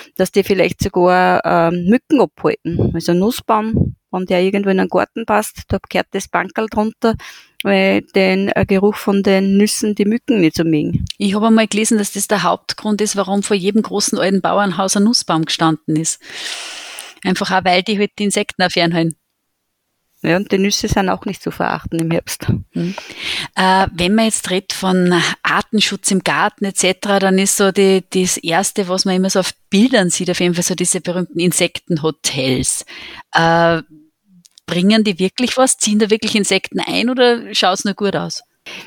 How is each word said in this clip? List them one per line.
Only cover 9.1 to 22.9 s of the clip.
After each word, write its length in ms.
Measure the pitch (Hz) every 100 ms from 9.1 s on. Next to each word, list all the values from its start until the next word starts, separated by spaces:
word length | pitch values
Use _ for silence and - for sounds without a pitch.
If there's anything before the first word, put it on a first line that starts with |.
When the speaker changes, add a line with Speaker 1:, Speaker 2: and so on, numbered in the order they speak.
| 196
Speaker 1:
den 320 | 196 190 196 196
Nüssen 400 | 208 - 214 208
die 80 |
Mücken 360 | 202 226 - 226
nicht 140 | 165
so 80 | -
mögen. 440 | 165 156 170 170 - -
Speaker 2:
Ich 160 | 202
hab 80 | 202
einmal 240 | 226 220 220
gelesen, 320 | 202 220 220
dass 140 | 202
das 160 | 202 -
der 160 | 208
Hauptgrund 560 | 170 - - - 214 208
ist, 160 | 208 202
warum 260 | 185 202
vor 140 | 196 202
jedem 260 | 180 208
großen 340 | - 196 - 208
alten 240 | 180 196
Bauernhaus 560 | 175 185 202 170 190 202
ein 60 |
Nussbaum 420 | 208 240 - 165
gestanden 520 | 156 - 165 156 - 156
ist. 240 | 160 - - - - - - - - - - -
Einfach 280 | 190 185 196
auch, 140 | 185 185
weil 160 | 180
die 160 | 185 202
halt 140 | 202 -
die 60 |
Insekten 380 | 208 208 208 -
auch 80 | 202
fernhalten. 440 | - 170 170 165 - _ _ _ _ _ _ _ _ _ _
Speaker 1:
Ja, 160 | 160 175
und 120 | 208
die 60 | 196
Nüsse 320 | 196 - 214
sind 220 | - 190
auch 160 | 190 226
nicht 160 | 185
zu 80 | -
verachten 480 | - - - - 165
im 120 | 165
Herbst. 360 | 165 - - - - -
Speaker 2:
Mhm. 220 | - 170